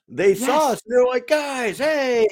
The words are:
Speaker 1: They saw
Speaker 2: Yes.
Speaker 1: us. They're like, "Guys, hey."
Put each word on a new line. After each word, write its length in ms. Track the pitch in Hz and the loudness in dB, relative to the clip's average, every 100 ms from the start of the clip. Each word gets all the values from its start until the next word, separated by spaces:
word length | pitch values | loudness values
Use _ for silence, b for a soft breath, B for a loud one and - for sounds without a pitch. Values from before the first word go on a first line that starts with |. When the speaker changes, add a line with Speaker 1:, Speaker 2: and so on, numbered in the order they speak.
| _ | _
Speaker 1:
They 260 | 123 196 | 0 0
saw 120 | 196 247 294 294 | 2 0 0 0
Speaker 2:
Yes. 20 | |
Speaker 1:
us. 80 | 220 - | -2 -2
They're 180 | 247 247 | 0 2
like, 200 | 254 247 | 0 0
"Guys, 520 | 302 285 269 233 170 | 0 0 -4 -4 -2
hey." 480 | 294 302 262 233 220 | -2 0 0 0 0